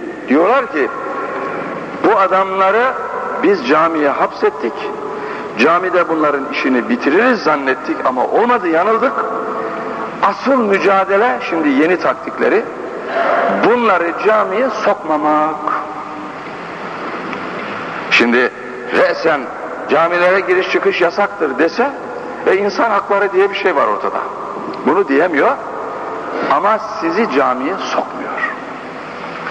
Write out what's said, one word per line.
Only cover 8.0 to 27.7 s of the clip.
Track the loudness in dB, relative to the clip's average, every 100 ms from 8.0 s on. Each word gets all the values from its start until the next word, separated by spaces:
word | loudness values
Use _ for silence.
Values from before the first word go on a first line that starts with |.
| 0
ama | 0 2
olmadı, | 2 4 2 2
yanıldık." | 2 2 2 2 0 -4 -4 -6 -6 -6 -8 -8 -8 -8 0
Asıl | 0 2 2 2
mücadele, | 4 2 4 4 4 2 2 0 -2
şimdi | 0 2
yeni | 4 4 2
taktikleri, | 0 -2 -6 -2 2 2 0 -6 -8 -8 -4 -2 0 2 0 2 2
bunları | 4 4 2 0 0 2
camiye | 2 2 0 -2
sokmamak. | 0 0 0 -2 0 2 2 2 -2 -2 -4 -4 -10 -10 -10 -12 -12 -12 -12 -12 -10 -10 -10 -8 -8 -8 -8 -8 -8 -8 -8 -8 -8 0
Şimdi | 2 4 4 2 0 -12 -10 -2
resen | 2 2 2 0 0 -2 -8 -10 -8 0
camilere | 2 2 4 4 4
giriş | 2 2 2
çıkış | 0 2 2
yasaktır | 2 2 -2 0 -2 0
dese, | 0 2 -2 -4 -10 -10 -10 -4 0
e, | 2
insan | 0 0 0
hakları | 0 0 2 2
diye | 4 2
bir | 2
şey | 0 2
var | 2
ortada. | 0 -2 -4 -6 -8 -8 -8 -8 -2 2
Bunu | 2 4
diyemiyor | 4 4 4 2 2 -4 -8 -8 -8 -8 -8 -6 -4 0
ama | 2 2 0 -2 -4
sizi | -2 0 2
camiye | 2 2 0 -4